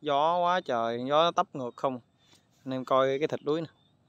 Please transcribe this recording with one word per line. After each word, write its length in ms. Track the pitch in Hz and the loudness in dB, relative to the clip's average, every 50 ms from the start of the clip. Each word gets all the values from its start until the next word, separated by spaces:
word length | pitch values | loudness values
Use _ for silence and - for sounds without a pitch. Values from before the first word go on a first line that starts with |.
Gió 360 | - 147 143 143 151 160 175 180 | -4 -2 0 2 2 2 2 2
quá 240 | 175 175 180 185 | 2 2 0 0
trời, 440 | 180 - 127 117 113 113 117 120 123 131 | 0 -2 -2 -2 0 -2 -2 -4 -2 0
gió 220 | 147 151 165 170 | 2 4 4 4
tấp 160 | 160 - 180 - _ | 2 0 -2 -2 _
ngược 220 | 151 127 120 - | -8 -8 -8 -8
không. 240 | - - 135 127 123 - _ _ _ _ _ - _ _ _ _ _ _ | -4 -4 -4 -4 -4 -10 _ _ _ _ _ -20 _ _ _ _ _ _
Anh 80 | 135 131 | -6 -6
em 120 | 131 127 | -6 -2
coi 340 | - 135 131 135 135 135 139 | 0 2 2 4 2 2 0
cái 80 | 151 143 | -2 -2
thịt 120 | 127 113 - | -4 -4 -2
đuối 180 | 147 151 165 | -2 -2 -2
nè. 60 | 165 - - _ _ _ _ _ _ | -4 -8 -12 _ _ _ _ _ _